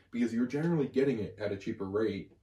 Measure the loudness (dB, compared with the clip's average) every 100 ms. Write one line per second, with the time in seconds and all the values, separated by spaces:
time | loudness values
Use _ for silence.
0 | _ -2 0 2 0 0 2 2 2 2
1 | 2 2 -2 -4 -4 -4 -4 -6 -2 0
2 | 0 -2 -8 -16